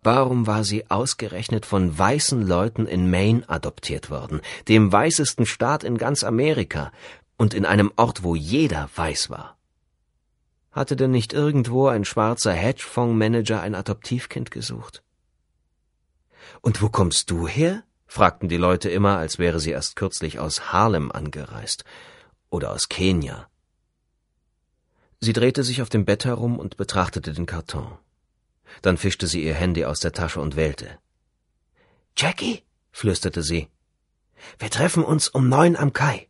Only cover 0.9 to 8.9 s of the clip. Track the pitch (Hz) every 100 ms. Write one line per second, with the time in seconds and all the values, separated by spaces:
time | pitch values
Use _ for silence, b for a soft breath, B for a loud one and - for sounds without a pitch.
0.9 | 95 135 - 107 90 117 110 - 101 92
1.9 | 76 95 147 - 127 98 87 107 117 110
2.9 | 90 90 90 101 117 - 78 82 - -
3.9 | 69 - 71 64 76 B B - 110 104
4.9 | 101 151 165 143 - 113 - 120 151 -
5.9 | 117 117 143 - 117 147 151 87 76 71
6.9 | B B B B _ 110 107 87 104 101
7.9 | - 120 - 90 82 76 127 156 78 71